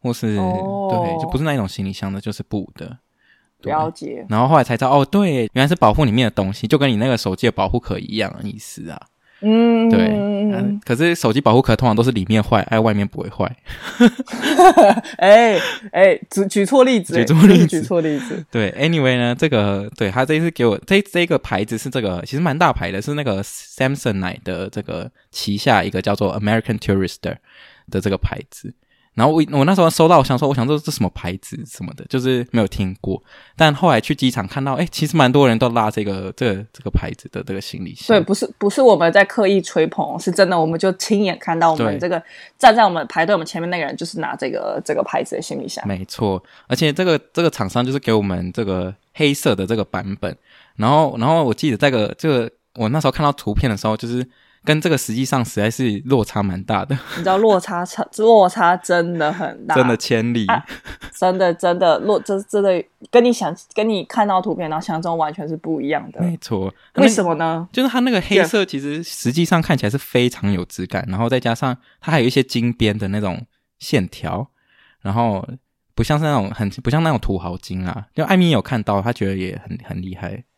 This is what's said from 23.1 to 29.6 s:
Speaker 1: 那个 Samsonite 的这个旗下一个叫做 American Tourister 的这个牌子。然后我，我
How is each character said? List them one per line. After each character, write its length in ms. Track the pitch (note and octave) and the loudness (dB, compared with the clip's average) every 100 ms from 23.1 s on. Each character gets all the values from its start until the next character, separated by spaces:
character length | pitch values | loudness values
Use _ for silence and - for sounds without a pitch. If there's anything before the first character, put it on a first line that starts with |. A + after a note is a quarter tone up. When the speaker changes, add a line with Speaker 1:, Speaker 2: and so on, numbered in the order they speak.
Speaker 1:
那 80 | D3 | -4
个 200 | C#3 G2 | -2 -4
Samsonite 1000 | G#2 - - - C3 C3+ B2+ G2 F#2 F2+ | -6 -12 -18 -4 -2 0 -2 -2 -4 -8
的 260 | - F2 G2 | -8 -8 -6
这 100 | A2 | -8
个 280 | - E2 - _ _ | -8 -10 -10 _ _
旗 260 | - - G2+ | -10 -4 -2
下 260 | C#3+ G#2+ | 2 2
一 80 | F2+ | 2
个 100 | F#2+ | -2
叫 140 | G2 | -2
做 240 | G2+ G2 - | 0 -2 -2
American 380 | G#2 A2+ - G#2+ | 0 0 0 -4
Tourister 580 | - G2 F#2 - E2+ - _ - - _ - | 0 0 0 -6 -10 -10 _ -20 -20 _ -8
的 100 | F#3+ | -4
这 80 | - | -2
个 80 | G2 | -2
牌 240 | - - - | -4 -6 -14
子。 240 | - - - _ _ _ | -16 -18 -18 _ _ _
然 120 | - B2 | 0 2
后 60 | |
我， 100 | D#3+ D3+ | 2 0
我 140 | C#3+ | 2